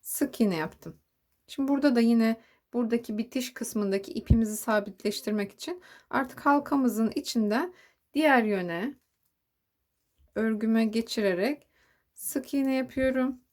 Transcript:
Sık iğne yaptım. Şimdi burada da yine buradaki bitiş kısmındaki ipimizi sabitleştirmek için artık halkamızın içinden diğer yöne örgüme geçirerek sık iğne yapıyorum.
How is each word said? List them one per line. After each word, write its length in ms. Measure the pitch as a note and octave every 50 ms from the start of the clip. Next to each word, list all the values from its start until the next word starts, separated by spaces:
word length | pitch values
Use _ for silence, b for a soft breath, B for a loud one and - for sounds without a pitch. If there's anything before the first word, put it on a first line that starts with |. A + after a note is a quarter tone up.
Sık 400 | _ - - - D4 C#4+ - -
iğne 160 | A#3 G#3 F#3
yaptım. 440 | D#3+ D#3 D#3 - _ - E3 D#3+ _ _ _ _ _ _ _ _ _ _
Şimdi 220 | _ - - C#4 C4+
burada 260 | C#4+ C#4 C#4 D4 B3
da 60 | A#3+
yine 400 | A#3 A3+ A#3 A#3 A3+ A3+ A3+ A3+ b b b b b _ -
buradaki 460 | A#3+ B3 A3 A#3 A#3 A#3 - G#3+ G#3
bitiş 360 | A3+ A#3 - C4 B3 - -
kısmındaki 580 | - A#3 - - G#3+ G#3 G3 F#3+ G3 G3 - -
ipimizi 440 | A#3 - - - A3+ A3+ G#3+ G#3+
sabitleştirmek 960 | G#3 - - A3 G#3+ G3+ G3+ G3 _ - G#3 G3+ - - - G#3+ G#3 G3+ G3+ -
için 300 | _ - - F4+ F4+ B B B B B B
artık 360 | - - - - - - -
halkamızın 680 | C#4+ C#4+ C#4+ C#4+ - D4+ C#4 C4 B3 G#3 G#3+ A3+ G#3+ -
içinden 600 | - C#4+ - - A#3+ G#3+ G#3 G#3 A#3+ E4 F4+ B B B B B B B _ _
diğer 280 | C#4+ D#4 D4+ C#4 B3 A3
yöne 520 | G#3+ G#3 F#3+ F3+ F3 E3+ E3+ G3 C4 C#4+ _ _ _ _ _ _ _ _ _ _ _ _ _ _ _ _ _ _ _ _ _ _ _ _ _ _ _ _
örgüme 500 | G3+ A3 A3 A3 G#3 A3 A3 A3 A3+ A3+
geçirerek 840 | A3 G#3 A3+ A3+ A#3 - - G#3 G3 F#3 F3 F#3+ B3+ D4+ - _ _ _ _ _ _ _ _ _ _ _
sık 400 | - - - - C#4 C4+ - -
iğne 200 | C#4 C4+ C4+ C4
yapıyorum. 680 | C4 C4 C4 - - C4 C4 C4 C4 B3+ B3+ B3+ - _ _